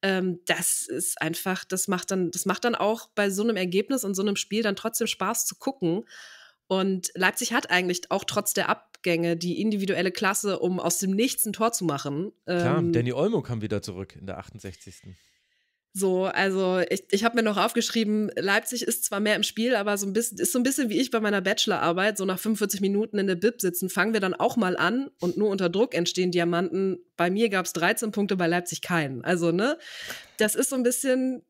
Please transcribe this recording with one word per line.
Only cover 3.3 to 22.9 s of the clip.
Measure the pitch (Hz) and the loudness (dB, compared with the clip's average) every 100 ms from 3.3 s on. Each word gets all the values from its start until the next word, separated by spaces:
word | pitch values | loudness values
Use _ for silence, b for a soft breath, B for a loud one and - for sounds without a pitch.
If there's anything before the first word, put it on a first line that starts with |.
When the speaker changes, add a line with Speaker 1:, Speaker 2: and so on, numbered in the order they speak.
| 190 | 2
Speaker 1:
einem | 220 214 | 0 2
Ergebnis | 185 180 208 269 | 2 0 0 -2
und | 196 | -2
so | 190 | -2
einem | 202 202 | 0 -2
Spiel | - 208 | -2 0
dann | 220 196 | 0 0
trotzdem | 226 - 220 | -4 -2 -4
Spaß | - 190 226 | -2 -2 -2
zu | - - | -4 -4
gucken. | - 269 175 175 233 B B B B B _ | -6 0 0 0 -4 B B B B B _
Und | 190 196 190 - | 0 2 0 -2
Leipzig | - 185 - 240 | 0 0 0 -2
hat | 233 - | -2 2
eigentlich | 180 180 180 - | 0 2 -2 -2
auch | 190 | -2
trotz | - - 202 | 0 -2 -2
der | - - | -2 0
Abgänge | 180 _ - - 165 170 170 | -2 _ -6 0 2 2 0
die | 175 170 | -2 0
individuelle | 214 208 190 185 185 | 0 0 0 0 0
Klasse, | 180 202 196 208 185 | 0 0 0 -2 0
um | 180 180 | 0 0
aus | - 175 | 0 0
dem | 190 | 0
Nichts | 190 254 - | 2 0 0
ein | 226 | -4
Tor | 202 220 | 0 0
zu | - | 0
machen. | 175 143 147 139 196 - - | -2 -2 -2 -4 -6 -10 -4
Speaker 2:
Klar, | 175 175 151 | 0 2 2
Speaker 1:
Ähm, | 170 | 2
Speaker 2:
Danny | 165 120 | 2 0
Olmo | 123 175 220 | 2 2 0
kam | - 117 | -2 -4
wieder | 107 104 | -2 -4
zurück | - 90 98 - | -4 -10 -12 -12
in | 95 | -12
der | 90 | -12
achtundsechzigsten. | - 113 98 90 - 92 - 90 _ _ _ _ _ _ _ | -12 -14 -14 -14 -20 -20 -20 -20 _ _ _ _ _ _ _
Speaker 1:
So, | 196 190 185 | -2 0 2
also | 190 - 196 190 185 185 175 | 0 0 0 2 2 2 0
ich, | 190 - | -2 0
ich | 202 | 2
hab | 226 | 2
mir | 240 | 2
noch | 220 202 | 0 2
aufgeschrieben, | 202 240 226 233 214 214 208 - | 2 2 0 0 2 2 0 -2
Leipzig | 170 202 233 247 | 2 2 0 -4
ist | 233 233 | -2 -2
zwar | - 202 | -2 0
mehr | 208 208 | 2 2
im | |
Spiel, | - - 226 240 | 0 0 2 2
aber | 202 208 | 2 -2
so | 196 | 0
ein | |
bisschen, | 196 233 208 | -2 -2 -2
ist | - | 0
so | 262 | 2
ein | |
bisschen | 247 269 254 | 2 2 0
wie | 208 | 2
ich | 262 | 0
bei | 226 | 0
meiner | 214 202 | 2 2
Bachelorarbeit, | 190 214 - 185 160 170 202 208 | 0 0 0 2 2 2 0 0
so | |
nach | 190 185 | -2 -2
fünfundvierzig | 220 214 202 202 | -2 0 0 0
Minuten | 196 | 2